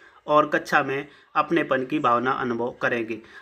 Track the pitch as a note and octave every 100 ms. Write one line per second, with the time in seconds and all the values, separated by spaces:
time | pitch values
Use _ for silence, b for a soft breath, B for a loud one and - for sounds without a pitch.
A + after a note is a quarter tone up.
0 | B B - D3+ D3 D#3+ - D#3 C3+ C#3
1 | D3+ B B D#3+ D3+ E3 D3 C3+ B2+ D#3
2 | C3 A#2+ B2 C3+ B2+ A#2 A#2+ - C3+ B2
3 | A2+ A2 - B